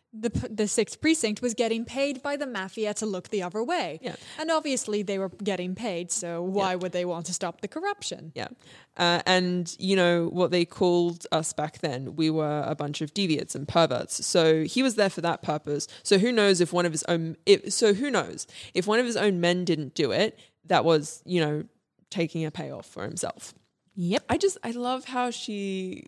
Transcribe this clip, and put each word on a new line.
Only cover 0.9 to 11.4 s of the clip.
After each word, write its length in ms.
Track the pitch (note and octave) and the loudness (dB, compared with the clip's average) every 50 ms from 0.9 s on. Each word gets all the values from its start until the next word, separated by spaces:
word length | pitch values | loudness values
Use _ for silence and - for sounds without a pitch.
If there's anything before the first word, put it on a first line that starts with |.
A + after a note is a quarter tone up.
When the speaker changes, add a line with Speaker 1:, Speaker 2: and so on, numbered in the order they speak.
| - - | -2 0
Speaker 1:
precinct 400 | - D#4 D#4+ - - G#3+ G#3+ - | 2 2 2 2 0 -2 -2 -2
was 120 | B3 B3 A3 | -2 -2 0
getting 300 | - A#3 A3 A3+ A3+ A#3 | 0 0 0 0 -2 -4
paid 400 | - - C4+ C#4 C#4+ C4 C4 - | -6 -4 -2 -2 -2 -2 -4 -6
by 140 | C#4+ C#4+ | -6 -4
the 100 | C#4 D4 | -4 -6
mafia 460 | C4 A3+ G3 F#3+ F#3 - A3+ G#3+ G#3 G#3 | -6 -6 -6 -8 -6 -6 -4 -4 -4 -4
to 100 | - A3 | -4 -4
look 220 | A3 F#3+ F3+ - | -4 -4 -6 -6
the 160 | - A3 G3+ F3+ | -4 -4 -4 -4
other 180 | F3 E3+ G#3+ | -4 -4 -4
way. 380 | A#3+ C#4 F4+ E4 G#3+ D#3+ D3+ E3 | -2 -2 -2 -2 -2 -4 -6 -8
Speaker 2:
Yeah. 140 | C4 A3+ - - - - - D4+ | -10 -10 -10 -10 -14 -14 -10 -6
Speaker 1:
And 100 | D#4+ D#4+ | -2 0
obviously 540 | D#4+ D#4 D#4 D4 C4 A3+ - A3 G#3 G#3 G3 | 0 0 0 0 -2 -2 -2 -2 -2 -2 -2
they 160 | G3+ G3 F#3+ | -2 -2 -2
were 100 | G3 F3+ - - G3+ | -4 -4 -6 -6 -4
getting 320 | G3+ F#3+ F3+ F3+ F#3 F#3+ | -2 -2 -2 -4 -6 -6
paid, 340 | G3+ A#3+ A3+ F3+ E3+ F3+ F3 | -6 -4 -4 -4 -4 -4 -4
so 300 | - - F3 E3+ E3+ E3+ | -6 -6 -4 -4 -4 -4
why 280 | F3 F#3+ F#3+ G3+ F#3+ F#3 | -4 -2 0 0 0 0
Speaker 2:
Yeah. 40 | F#3 | 0
Speaker 1:
would 180 | F3+ F#3 F3+ F3 | -2 -2 -4 -2
they 100 | F3+ F3 | -2 -2
want 220 | F3+ E3+ E3+ E3 | -2 -4 -4 -6
to 80 | F3 F3 | -6 -6
stop 260 | - F#3+ E3+ - _ | -4 -4 -6 -6 _
the 80 | - | -10
corruption? 640 | G3 - D#4 - G4+ G#4 G4+ - - - - D#3 D#3+ - | -10 -8 -6 -4 -4 -6 -6 -8 -10 -10 -10 -12 -12 -10
Speaker 2:
Yeah. 140 | C3 G#2+ - - - _ - - - - _ _ | -10 -10 -10 -12 -16 _ -20 -20 -20 -20 _ _
Uh, 240 | - F3 E3+ F3 F3 - | 2 2 4 4 4 4
and 500 | - F#3 F#3 F3+ F3+ F3+ F3+ E3+ - - | 4 4 4 4 2 0 -2 -2 -4 -6
you 180 | - F#3+ F#3 G3 | -4 0 2 4
know 300 | F#3 F3 F3 F3 E3+ E3+ E3 | 6 6 6 4 4 2 0
what 200 | - F3+ F3+ D#3+ | 2 2 2 2
they 120 | F3+ F3 E3+ | 4 2 0
called 640 | - - - F#3 F3+ F3 F3 F3 F3 E3+ E3+ - - - | 0 0 2 4 4 4 4 4 2 0 -4 -4 -2 -2
us 120 | D#3 | 0